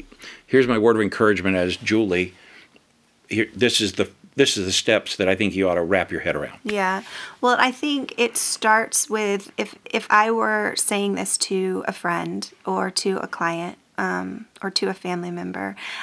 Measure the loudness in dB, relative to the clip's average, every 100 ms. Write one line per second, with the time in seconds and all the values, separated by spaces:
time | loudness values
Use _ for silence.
0 | -16 -20 -20 -20 2 4 4 4 4 4
1 | 2 4 4 4 2 2 0 -2 0 2
2 | 2 2 0 -6 -20 -20 -20 _ _ _
3 | _ _ -6 -2 -2 2 2 4 0 0
4 | -2 -4 -6 2 4 4 0 0 2 2
5 | 2 0 2 2 2 2 2 2 2 0
6 | 0 -4 -2 -4 -4 -10 -6 -2 -2 -2
7 | -8 -14 -16 -2 2 2 2 0 -4 -4
8 | -4 -2 -2 -2 -4 -2 2 2 2 -2
9 | -2 -2 0 -2 -4 -8 -8 -8 -6 -6
10 | 2 4 4 2 2 2 0 -2 -2 0
11 | 0 -2 -2 -2 0 -2 -2 -2 -4 -4
12 | -2 -2 -4 -6 -10 -12 -6 -4 -2 -4
13 | -4 -4 -6 -4 -4 -4 -8 -12 _ -6
14 | -4 -4 -6 -10 -14 -10 -6 -4 -4 -4
15 | -4 -6 -4 -8 -8 -6 -6 -6 -12 -12